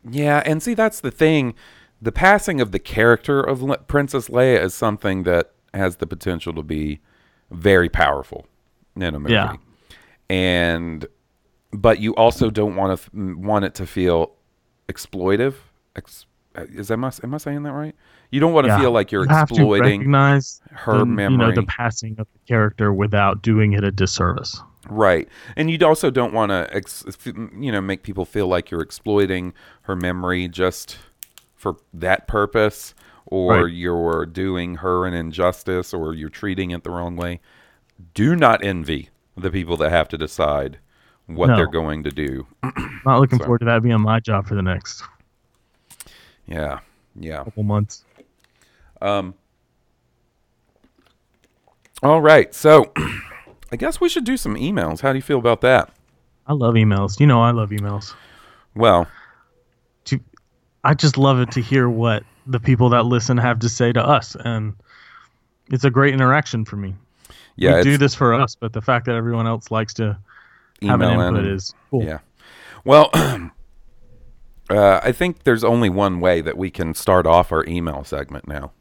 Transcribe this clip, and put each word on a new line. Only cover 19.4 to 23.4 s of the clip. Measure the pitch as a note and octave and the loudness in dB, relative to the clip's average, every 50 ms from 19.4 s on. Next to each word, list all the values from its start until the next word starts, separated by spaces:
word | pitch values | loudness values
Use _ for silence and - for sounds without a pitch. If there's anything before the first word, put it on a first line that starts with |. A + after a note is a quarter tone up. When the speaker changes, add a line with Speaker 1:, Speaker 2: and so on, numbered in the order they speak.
| D3+ C#3+ | 2 2
Speaker 2:
to | A#2+ | 4
Speaker 1:
exploiting | - D3 G#2+ G#2 G2+ A#2+ B2+ G#2 G2 | 4 4 6 6 4 4 4 2 2
Speaker 2:
recognize | C3+ C#3 C#3+ C#3 C#3 C#3 C#3 C#3 C3 - - - _ - | 0 2 2 4 4 4 2 2 0 -4 -14 -20 _ -20
Speaker 1:
her | - - - A#2+ G#2+ G#2 | -20 -10 -2 0 2 2
Speaker 2:
the, | A#2+ | 2
Speaker 1:
memory. | A#2+ A#2+ G#2 G2+ G2 | 2 0 0 0 2
Speaker 2:
you | C3 B2 | 2 4
know, | A#2 A2+ A2+ | 4 2 2
the | A2+ A2 | 0 -2
passing | - - - A#2+ A#2 A2+ - - A2 A2 G#2+ | -2 -6 -6 -6 -6 -6 -6 -10 -12 -10 -10
of | A2 _ | -12 _
the | _ _ _ | _ _ _
character | _ B2 A2+ G#2+ G#2+ - - A2 G#2 G2+ | _ 0 2 2 0 0 -2 -2 -2 0
without | F#2+ G2+ G#2 G#2 G2+ G2+ G2 G2 G#2 | 0 -2 -2 0 0 0 0 0 -2